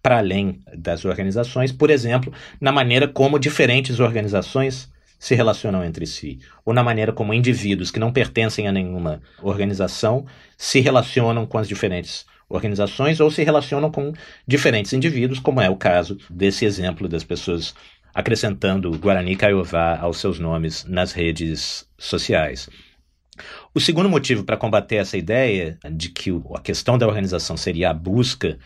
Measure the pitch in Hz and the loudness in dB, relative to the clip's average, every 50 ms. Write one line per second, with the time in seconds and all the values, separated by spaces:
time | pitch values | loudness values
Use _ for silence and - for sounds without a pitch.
0 | _ 131 123 117 104 95 95 98 101 95 - - - - - 85 82 85 85 82 | _ 2 4 4 4 2 0 0 0 -2 -4 -6 -12 -18 -18 -8 -4 -4 -4 -2
1 | - 95 90 92 95 95 98 113 120 120 - 127 127 131 131 - 151 151 151 135 | -2 -4 -2 -2 -2 -2 0 -2 -2 -2 -2 -2 -2 -2 2 2 4 4 4 4
2 | 117 117 120 131 127 - - - - - - - 143 135 139 143 127 123 120 131 | 2 0 0 0 0 -2 -10 -14 -20 -20 -12 -2 0 2 4 4 4 4 4 4
3 | 143 - - - 135 139 147 147 131 147 147 - 147 120 120 135 131 127 123 117 | 4 2 4 2 4 4 4 2 2 0 2 4 4 4 4 2 2 0 2 2
4 | 127 110 117 113 104 104 101 98 90 - - 135 135 135 131 127 - - - _ | 2 2 2 0 -2 0 0 -2 -2 0 -2 0 0 0 -2 -6 -12 -18 -20 _
5 | _ _ _ _ - - 127 117 117 110 104 - - 110 95 92 87 85 80 - | _ _ _ _ 0 0 2 4 4 4 2 2 0 -2 -2 -2 -2 -4 -6 -6
6 | 82 80 - - - 73 67 65 - - - - _ 110 113 123 123 120 113 107 | -8 -8 -10 -10 -10 -12 -12 -14 -18 -20 -20 -8 _ 0 2 4 4 4 2 2
7 | 107 107 110 - 113 101 107 120 123 123 120 98 98 101 98 92 90 85 - 113 | 0 0 0 -2 -2 0 2 2 4 4 2 2 2 0 0 0 -2 -4 -4 -2
8 | 110 120 123 135 113 - - 120 113 110 - - 104 101 98 95 92 90 90 90 | -2 0 2 0 0 0 0 0 0 0 0 -2 -2 0 0 -2 -2 -2 -4 -4
9 | 87 80 78 78 - _ _ - - 98 95 98 98 101 101 95 95 90 - - | -4 -4 -6 -6 -10 _ _ -8 -6 -4 -2 -2 -2 -2 0 -2 -2 -4 -2 -2
10 | - 107 117 131 - - - - - - _ _ - - - 139 127 143 131 127 | 0 0 0 0 -4 -8 -18 -20 -20 -20 _ _ -8 2 2 4 4 6 4 4
11 | - - - 131 117 113 117 117 110 110 - 113 107 101 101 98 - 101 90 87 | 2 2 0 2 2 2 2 0 -2 -2 -2 -2 -2 -2 -4 -4 -2 -2 -2 -2
12 | 85 - - - - _ _ _ _ _ - 90 113 110 101 98 104 98 - - | -6 -8 -12 -14 -14 _ _ _ _ _ -6 -4 -4 -2 0 0 -2 -2 0 -2
13 | 135 147 160 160 156 156 156 - 156 151 151 147 131 - 143 139 151 156 156 151 | 0 0 4 4 4 4 4 2 2 2 2 2 2 0 -2 -2 -2 -2 -2 -2
14 | 139 147 156 - - - - - _ - 127 143 - 160 120 107 101 - 131 131 | -6 -6 -8 -10 -16 -20 -20 -18 _ 0 0 4 4 4 2 2 0 0 0 0
15 | 127 - 147 127 120 127 131 - - 151 139 127 104 92 95 95 - 98 87 90 | 0 0 0 0 0 0 -2 0 -2 0 2 4 4 2 2 2 2 2 4 4
16 | 87 85 101 98 - - 90 90 95 98 95 - 117 107 101 92 90 92 85 - | 2 0 -6 -12 -12 -16 -4 2 2 2 2 2 0 0 0 0 -4 -4 -4 -4
17 | 104 92 82 80 - - 87 85 - - 87 82 82 - - - - - _ _ | -6 -4 -4 -6 -4 -6 -8 -6 -4 -4 -4 -4 -4 -8 -12 -16 -20 -20 _ _
18 | _ _ _ - - - 117 107 - 110 95 - - 98 95 98 92 87 82 78 | _ _ _ -4 -2 0 0 0 0 -4 -4 -2 -2 0 0 0 -2 -2 -4 -2
19 | 87 101 95 92 90 90 95 95 - 104 101 98 90 85 87 82 85 82 82 82 | 0 2 2 2 0 -2 -2 2 2 2 4 2 0 0 0 0 2 2 0 0
20 | 85 87 82 - - 98 87 - 82 82 82 82 80 80 80 - - 87 92 90 | -2 -4 -4 -2 -4 -4 -4 -2 -4 -4 -2 -2 -4 -4 -6 -8 -10 -6 -2 -2
21 | 90 87 - 90 87 82 80 - 85 80 80 73 - - - - - _ _ _ | -2 -2 -2 -2 -2 -2 -2 -2 -4 -4 -4 -6 -6 -8 -8 -10 -14 _ _ _
22 | - - - 85 - - 110 85 78 73 65 65 - - - - - _ _ _ | -8 -6 -4 -4 -2 0 2 2 2 0 -4 -10 -14 -16 -20 -20 -20 _ _ _
23 | _ _ _ _ _ _ - - - - - - - - _ 151 - - 170 160 | _ _ _ _ _ _ -20 -20 -20 -20 -20 -20 -20 -6 _ 0 0 2 2 4
24 | 190 202 180 143 - - 123 104 98 - 110 - - 113 107 104 95 - 117 107 | 4 4 2 2 2 2 0 0 0 -2 -2 -2 0 2 2 2 2 2 -2 -2
25 | 95 95 - 98 85 85 110 127 135 123 104 95 87 80 80 - - 80 80 80 | -2 -2 -4 -6 -2 0 0 2 2 2 0 0 -2 -4 -8 -10 -12 -10 -8 -8
26 | 80 87 - - - 98 90 82 - - - - - - 98 - - - 123 127 | -8 -8 -10 -8 -6 -4 -4 -4 -6 -8 -12 -10 -6 -6 -6 -2 0 2 2 4
27 | 120 107 101 104 98 95 90 85 - - 87 80 - 98 87 82 90 87 82 80 | 4 2 2 0 -2 -2 -4 -4 -4 -6 -8 -6 -4 -4 -2 0 0 0 0 -2
28 | 82 92 98 120 123 127 - - - 85 73 - - | -2 -2 0 2 2 0 -2 -4 -4 -4 -4 -6 -14